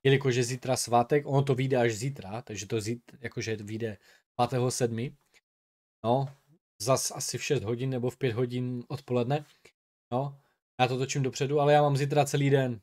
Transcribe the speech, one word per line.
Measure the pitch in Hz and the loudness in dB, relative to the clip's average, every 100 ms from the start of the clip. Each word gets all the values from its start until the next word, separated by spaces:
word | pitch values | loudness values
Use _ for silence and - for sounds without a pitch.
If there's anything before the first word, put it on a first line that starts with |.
jelikož | 135 139 139 | 2 4 2
je | 123 | 0
zítra | 117 127 131 127 | 0 -2 -2 -2
svátek, | - 120 120 147 143 | 2 2 4 0 2
ono | 139 | 0
to | 139 | 2
vyjde | 127 131 131 | 0 2 2
až | 117 | 2
zítra, | 107 135 139 92 113 | 0 -6 -8 -10 -10
takže | - 104 101 | -10 -10 -4
to | 113 | -4
zít-, | 104 120 _ - | -4 -8 _ -12
jakože | 117 - 107 110 | -10 -8 -6 -6
vyjde | 104 110 113 101 _ _ _ - | -6 -8 -8 -10 _ _ _ -2
pátého | 120 131 123 | 0 2 0
sedmi. | - 120 113 139 - _ _ _ _ _ _ _ _ | 0 -2 -2 -8 -10 _ _ _ _ _ _ _ _
No, | 110 127 135 - _ _ _ - | 0 0 -2 -8 _ _ _ -8
zas | 113 123 - | 0 0 0
asi | - - 120 | -6 -8 -6
v | |
šest | - 139 | -2 -2
hodin | 101 120 131 | -2 -4 -4
nebo | 127 120 | -2 -4
v | - | -2
pět | 127 | -4
hodin | 110 127 123 123 123 120 | -2 -4 -4 -6 -6 -10
odpoledne. | 120 - 123 120 147 147 _ _ _ _ _ - | -12 -2 0 0 -2 -4 _ _ _ _ _ -6
No, | 123 139 139 _ _ _ - | -4 -4 -8 _ _ _ 0
já | 123 | 0
to | 127 | 0
točím | 135 147 | -2 -2
dopředu, | 131 - 135 147 | -2 -2 -2 2
ale | 143 | 6
já | 147 | 6
mám | 147 135 | 6 2
zítra | 143 147 | 0 2
celý | 139 143 139 | 2 2 4
den, | 139 131 113 | 4 2 -4